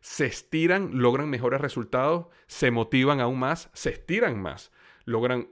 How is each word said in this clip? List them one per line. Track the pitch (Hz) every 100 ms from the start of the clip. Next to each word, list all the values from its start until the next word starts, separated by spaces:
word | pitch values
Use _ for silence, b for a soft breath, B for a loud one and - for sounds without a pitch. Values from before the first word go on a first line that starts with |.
se | - - 135
estiran, | - - 160 165 185 190 127
logran | 123 131 151
mejores | 131 120 135
resultados, | 139 131 110 127 139 170 170 b _
se | - 139
motivan | 117 113 135 131 143
aún | 123 131
más, | 131 165 -
se | - 131
estiran | - - 190 226 110
más, | 90 67 - b b b
logran | - 113 123 127 -